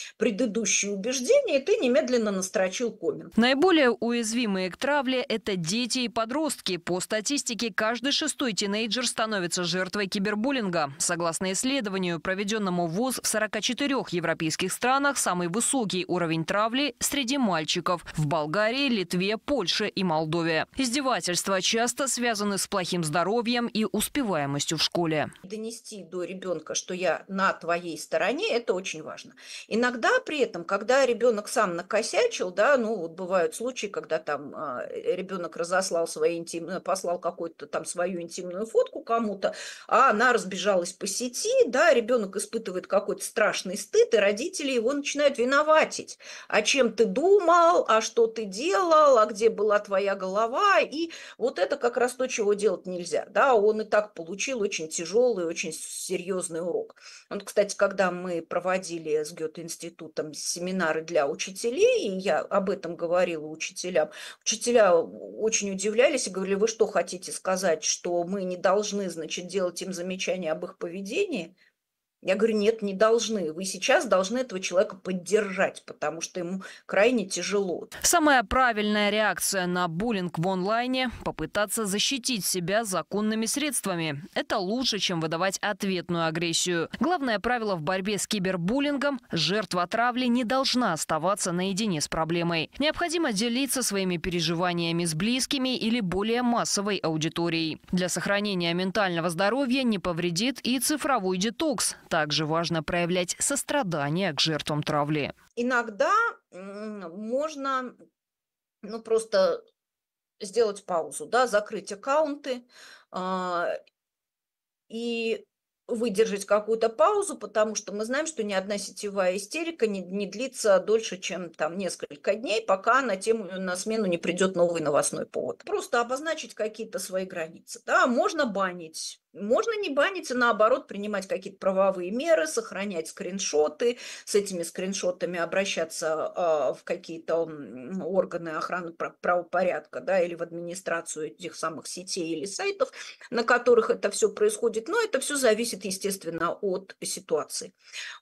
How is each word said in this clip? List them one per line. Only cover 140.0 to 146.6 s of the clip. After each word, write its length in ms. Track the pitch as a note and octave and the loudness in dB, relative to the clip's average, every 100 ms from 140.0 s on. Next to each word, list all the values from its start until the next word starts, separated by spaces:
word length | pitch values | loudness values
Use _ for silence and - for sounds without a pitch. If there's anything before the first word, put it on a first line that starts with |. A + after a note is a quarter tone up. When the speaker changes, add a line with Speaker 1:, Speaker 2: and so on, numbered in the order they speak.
Speaker 1:
да, 200 | B2+ F#3+ | 0 2
или 140 | F3 E3+ | 2 -2
в 80 | |
администрацию 840 | E3+ E3 F3 F3 - E3 E3 D#3 D#3 | -8 -8 -10 -8 -4 -4 -6 -8 -8
этих 280 | - E3+ - | -10 -14 -6
самых 320 | D#3+ D3 - | -6 -6 -12
сетей 460 | - F#3 G3 D#3+ D#3+ | -12 -8 -6 -4 -4
или 80 | G3 | -6
сайтов, 460 | - G4+ G4+ C4 - - - - | -4 -4 0 -2 -2 -16 -16 -6
на 120 | A3+ | -2
которых 460 | A#3+ B3 B3 A3+ A3 | 2 4 6 6 6
это 180 | F#3+ G3+ | 0 0
всё 180 | - G#3+ | 2 0
происходит. 560 | G3 G#3+ G#3+ A#3 G#3+ A3 | 4 0 2 -2 -2 -2
Но 120 | A4 | 0
это 180 | A4 C4 | 2 0
всё 160 | - C#4+ | -2 2
зависит, 480 | B3+ G#3+ A#3 F#3+ G3+ | 4 4 0 -4 -6
естественно, 680 | F#3+ G3 F#3+ E3 E3 E3 - | -4 -4 -4 -6 -4 -4 -2